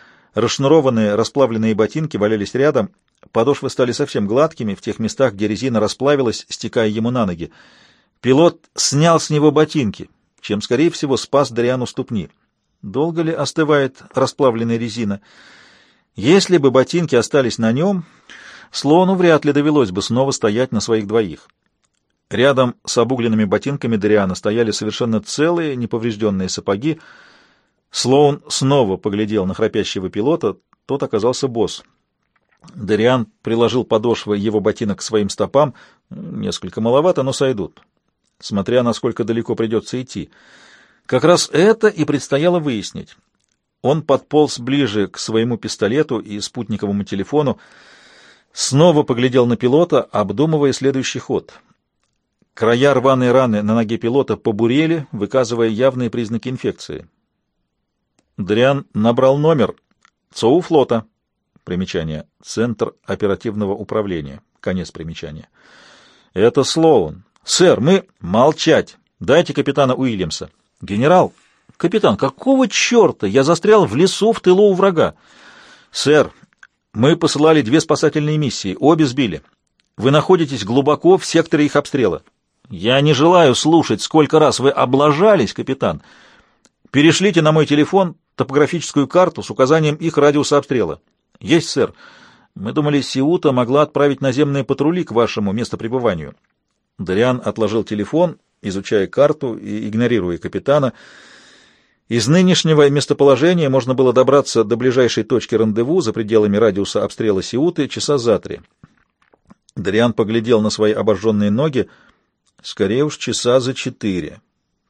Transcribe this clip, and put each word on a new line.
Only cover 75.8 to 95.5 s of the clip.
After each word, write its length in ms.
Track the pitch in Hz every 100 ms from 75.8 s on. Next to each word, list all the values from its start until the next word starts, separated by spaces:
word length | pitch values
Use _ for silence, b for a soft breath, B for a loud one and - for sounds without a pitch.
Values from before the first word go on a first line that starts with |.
| b
"Сэр, 420 | - 131 151 120 - _ _ _ _ _
мы 240 | 107 127 165
посылали 460 | 156 139 151 160
две 180 | 113 151
спасательные 580 | - 151 156 156 147 151
миссии, 380 | 147 - 98 92
обе 280 | 139 165 151
сбили. 360 | 123 127 78 _ _ _ _ _ -
Вы 140 | 110
находитесь 540 | 147 - 185 160 135
глубоко 520 | 101 123 139 147 165 185
в 80 |
секторе 420 | - 165 160 156 147
их 100 | 147
обстрела". 460 | - 135 107 78 _ _ _ _ -
"Я 300 | 90 98 131
не 120 | 147
желаю 420 | 135 156 180 160
слушать, 460 | 123 147 165 - 107
сколько 380 | - 156 147 156
раз 200 | 151 110
вы 120 | 131
облажались, 800 | - 123 135 147 143 208 202 110
капитан. 500 | - 170 131 104 78 b b b b b b b _ _
Перешлите 520 | 135 151 156 196 170
на 100 | 151
мой 140 | 156 151
телефон 500 | 147 147 190 185 - _
топографическую 720 | - 123 135 147 175 - - 135
карту 360 | 175 180 139
с 80 | 101
указанием 440 | 107 131 160 151 151
их 200 | 165 156
радиуса 400 | 143 147 139 147
обстрела". 440 | 143 127 90 71 _ _ _ _
"Есть, 280 | 95 165 -
сэр. 240 | - 104 - b b b b b
Мы 180 | - 98
думали, 280 | 123 147 143
Сеута 500 | 127 131 139 180 160
могла 300 | 127 120 139
отправить 380 | 147 - 143 135
наземные 420 | 139 123 147 139
патрули 420 | 127 135 147 180
к 60 | 165
вашему 420 | 110 113 - 101